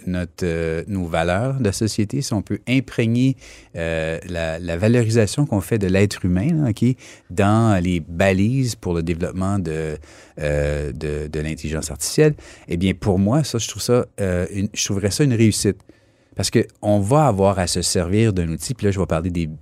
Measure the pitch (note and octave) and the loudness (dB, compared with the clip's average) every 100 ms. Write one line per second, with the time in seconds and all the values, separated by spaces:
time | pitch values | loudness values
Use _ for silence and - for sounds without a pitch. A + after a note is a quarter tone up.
0 | - F2+ F2 - F2+ E2 E2 D#2+ - G2+ | -6 -6 -6 -4 -4 -2 -2 -4 -6 -6
1 | F2 E2 E2+ F2+ B2+ C3+ G#2+ - A2 - | -2 0 0 0 0 -2 -2 0 -4 -2
2 | G2+ C3+ C#3 G#2+ - G#2 - C3 C3+ - | -4 -2 -2 -4 -4 -6 0 0 0 -2
3 | A2+ A#2+ C3 C3 - - - - E2 E2 | 0 2 2 0 -8 -20 -16 -6 -2 -2
4 | D#2+ E2 F2+ F2 E2 D#2+ F2 E2+ G#2+ A#2+ | -2 -4 -6 -4 -4 -4 -4 0 2 4
5 | A2+ A2+ G#2 - D3 G#2 - A2+ F#2+ F#2+ | 4 2 2 0 0 0 0 0 2 4
6 | G#2 - F#2 F2+ A#2+ D#3+ C#3 G2+ A#2+ C3 | 2 2 0 0 2 2 0 2 0 0
7 | - - - F2+ G2+ A2 A2+ G2 F2+ F2 | -6 -20 -10 0 4 4 4 4 2 -2
8 | D2+ E2+ G2 F#2+ G#2 C3+ B2 - F#2 E2+ | -2 0 2 4 2 0 -2 -4 -4 -2
9 | E2 E2 E2+ F2 F#2+ G2+ D#2+ D#2 D#2 D2+ | -2 -2 -4 -4 -2 -2 -2 -4 -4 -6
10 | - - - - D2+ D2 D2 D2 D2 C2 | -12 -20 -20 -6 -2 0 0 -2 -4 -6
11 | D2+ D2 D2+ D#2 D2+ D#2 D#2 D#2 - D2+ | -6 -6 -6 -6 -4 -6 -6 -6 -6 -8
12 | - - D3+ D3 - - - E2+ F#2+ F#2 | -4 2 2 2 -10 -18 -6 -2 0 0
13 | A2 F#2 G2 C#3 D3 A#2 A2 G#2 - B2 | 0 2 2 2 0 -4 -6 -8 0 0
14 | - - G2 F2+ F#2 G2+ G2 - - G2 | 0 -4 -2 -2 -2 -2 -4 -4 -4 -2
15 | G2 - D3 A2+ A2+ G#2 G#2 F#2 _ _ | -2 2 2 4 4 4 0 -2 _ _
16 | _ _ _ - G2+ A#2+ - - G#2+ G#2 | _ _ _ -6 0 0 0 -4 0 2
17 | G2 C#3+ D3 G2 G2 G2 F2+ F#2 E2 G2 | 4 4 4 4 4 4 0 0 -2 0
18 | F2 G#2 A2+ F#2 E2 D#2 - C3 G2+ F#2+ | 0 2 2 2 -2 -4 -6 -2 -2 0
19 | E2+ D#2+ F2+ E2+ D#2+ D2+ | 0 0 -2 -2 -4 -6